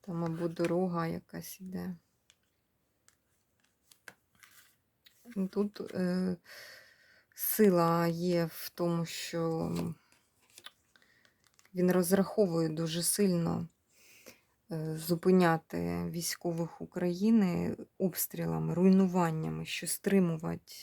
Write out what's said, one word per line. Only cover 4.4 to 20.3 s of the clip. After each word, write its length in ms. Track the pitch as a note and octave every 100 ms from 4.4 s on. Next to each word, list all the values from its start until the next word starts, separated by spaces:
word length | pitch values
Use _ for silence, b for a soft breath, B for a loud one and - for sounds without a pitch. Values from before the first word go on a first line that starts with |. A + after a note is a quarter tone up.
| - - _ _ _ _ - _ A#3+ A3 F#3+
Тут, 300 | G3+ G#3 - -
е, 440 | - F#3 F3+ F#3 F3 B B B B B B B B B -
сила 720 | - - G#3 F3 E3+ E3+ E3+
є 380 | E3 F3+ F3 E3
в 240 | - -
тому, 360 | - F3 E3+ E3
що 680 | - - E3+ E3 E3 E3+ E3+ E3+ D#3+ b b _ _ _ - - _ _ b b b b b b _ _
він 180 | F3+ F3+
розраховує 760 | F3+ F3+ F#3+ G3 - G3 E3 D#3+
дуже 340 | D#3+ E3 E3
сильно, 640 | E3+ - G3+ F3 E3 E3+ E3+ _ _ B B B B B B B _
е, 260 | D#3+ D#3+ D#3
зупиняти 1080 | D#3+ E3+ F#3 F#3 E3+ D#3+ _ E3+ E3+ F3 F3
військових 720 | E3 E3 - F3+ E3 E3 -
України 960 | E3 F3+ F3 F3 G#3+ A3+ F#3 E3+ F3 - - _
обстрілами, 760 | F#3+ - - E3 E3 D#3+ D#3+
руйнуваннями, 920 | D#3+ F#3+ F#3+ F#3+ F3+ E3+ D#3+ D#3+ D#3+ E3
що 220 | - E3+
стримувати 840 | - G3+ G3 F3+